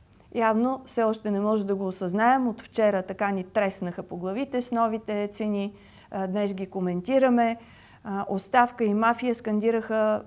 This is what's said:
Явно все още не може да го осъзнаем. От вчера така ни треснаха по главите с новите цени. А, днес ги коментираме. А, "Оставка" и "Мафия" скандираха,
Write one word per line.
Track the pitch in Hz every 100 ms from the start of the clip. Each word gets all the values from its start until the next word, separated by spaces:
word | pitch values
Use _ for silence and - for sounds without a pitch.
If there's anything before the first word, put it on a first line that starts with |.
| - - - 233
Явно | 220 220 247 262 262
все | 240
още | 220 220 208
не | 202
може | 214 214 196
да | 196
го | 190
осъзнаем. | 185 185 202 233 262 247
От | 208
вчера | - - 208 196
така | 190 185 202
ни | 190
треснаха | 180 220 196 - 175 175
по | - 175
главите | 185 208 269 247
с | 247
новите | 233 226 214 214 208 208
цени. | 208 214 202 202 - - - -
А, | 190 190
днес | 202 202
ги | 190 190
коментираме. | 196 180 180 180 262 262 240 226 233 - - - -
А, | 214 196 -
"Оставка" | 196 - 247 240 247
и | 220
"Мафия" | 208 226 208 247 233
скандираха, | 226 214 226 226 220 220 214 214